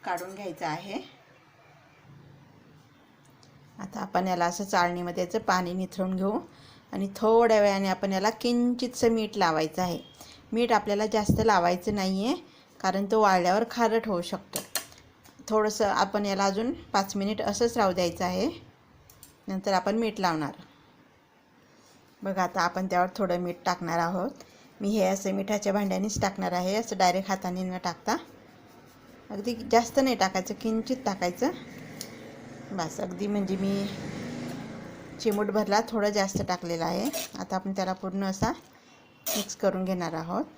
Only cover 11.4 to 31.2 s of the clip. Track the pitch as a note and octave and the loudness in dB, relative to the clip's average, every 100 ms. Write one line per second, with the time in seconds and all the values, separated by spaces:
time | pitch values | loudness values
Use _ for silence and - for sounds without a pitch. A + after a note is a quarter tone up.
11.4 | A3 G3 F3 F3+ A3 G#3 F#3+ F#3+ G#3+ F4+ | 6 6 6 2 0 0 0 0 0 -2
12.4 | - - - - F#3+ F#3+ G3 A3 G#3 F#3 | -6 -20 -20 -4 -2 0 2 4 6 6
13.4 | F3 G3 A3+ - A3+ A3+ A3+ F#3 F3 F#3+ | 4 2 2 2 2 2 0 -2 -2 -8
14.4 | - - - - - - - _ - - | -8 -10 -6 -8 -8 -20 -20 _ -20 -20
15.4 | - A3 G#3+ G#3+ G#3 - G3 G#3 G#3 G3 | 0 2 2 2 2 2 2 0 -2 2
16.4 | G3 G3 A#3 E4 - G#3 G3 G3+ G3 G#3+ | 2 2 -2 -4 -2 0 0 -2 -2 -2
17.4 | - G#3 A#3 A#3+ G3+ F3+ F3+ E3+ F3+ F3+ | -2 0 0 4 2 4 0 0 -2 0
18.4 | A#3+ - - _ _ - _ - - _ | -2 -4 -16 _ _ -20 _ -20 -20 _
19.4 | - F#3+ G3 F#3+ F#3+ A3 A3+ G#3+ F#3+ D#3+ | -6 -4 0 2 2 0 0 0 0 0
20.4 | D3 - - - _ _ _ _ _ _ | -4 -8 -18 -20 _ _ _ _ _ _
21.4 | _ _ _ _ _ - _ _ G3 F#3+ | _ _ _ _ _ -20 _ _ -6 0
22.4 | F3+ G3 F3 F#3 F#3 F3+ F#3 - F#3+ F3 | 0 2 0 0 0 2 2 0 0 0
23.4 | F3+ F3 - F3+ E3+ E3 E3+ F#3 G#3 - | -2 -4 -2 -2 0 0 0 0 -4 -6
24.4 | - - - - G3+ G#3+ F#3 G3 G3 G3 | -20 -20 -20 -6 -2 2 2 2 -2 -2
25.4 | G3 G#3 G3+ G3 G3+ F#3 G3+ - G3 G3 | -2 -2 0 0 0 0 -2 0 -2 -2
26.4 | F3+ F3 F3+ G3+ A3+ G3 F#3 F#3 F#3+ F#3+ | -2 -2 -2 -2 -4 2 4 4 0 -2
27.4 | F#3 F3+ F#3 F3+ F3+ E3 - D4 - - | -2 -4 -4 -4 -6 -6 -2 -4 -4 -20
28.4 | - - - - - - - - - G3+ | -20 -20 -20 -20 -20 -20 -20 -20 -12 -8
29.4 | G#3 A3+ - A3+ A3+ - C4 A#3 F#3+ F#3+ | -4 -6 6 6 6 2 4 4 2 2
30.4 | F#3 G3+ A3+ A3 A3 C4 G#3+ F#3+ | -4 -4 -2 -2 -2 -2 -2 -2